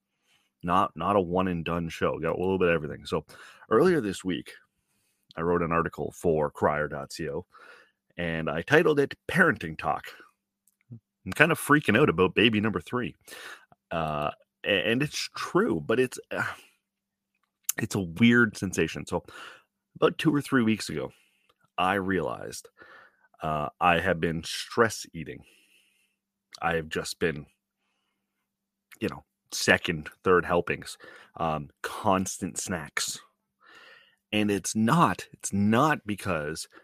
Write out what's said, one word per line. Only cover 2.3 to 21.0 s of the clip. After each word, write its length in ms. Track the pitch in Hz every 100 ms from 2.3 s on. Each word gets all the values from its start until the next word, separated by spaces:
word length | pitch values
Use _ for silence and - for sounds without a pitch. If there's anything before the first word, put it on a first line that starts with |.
| -
a 20 |
little 200 | 92 95
bit 100 | 90
of 60 |
everything. 320 | 82 73 69 73
So, 180 | 82 - - - - -
earlier 320 | 110 180 165
this 200 | 104 87
week, 300 | 92 76 - - _ _ _ _ _ _ _
I 60 | -
wrote 220 | 85 87
an 100 | 85
article 400 | 82 82 - 73
for 360 | - 90 78 73
crier 360 | - 80 73 76
dot 280 | 73 71 -
co, 300 | 76 78 - - - - _ _ _ -
and 320 | 85 82 78
I 100 | 80
titled 400 | - 151 156 143
it 140 | 139 - -
Parenting 520 | 160 170 101 82 78
Talk. 300 | 78 - - - - _ _ _ _ _ - 117 _ _
I'm 80 | 92
kind 180 | - 160
of 80 | 160
freaking 400 | - 147 - 107
out 120 | 151
about 240 | 160 92
baby 260 | 101 117 104
number 200 | 110 92
three. 340 | - 123 101 - - - - - _ _ -
Uh, 420 | 85 78 73 73 - _ _
a-, 280 | - 95 107
and 120 | 120
it's 280 | 147 - -
true, 460 | - - 175 240 82
but 180 | 101 120
it's, 200 | 127 - -
uh, 120 | 90 85 - - _ _ _ _ _ _ _ _ _ - -
it's 160 | 110
a 60 | 104
weird 580 | 87 82 117 120 113 -
sensation. 480 | 95 92 80 - -
So, 180 | 87 - - - - _ _ _ -
about 220 | 120 -
two 160 | 160
or 80 | 143
three 200 | - 135
weeks 280 | 110 107 -
ago, 200 | 76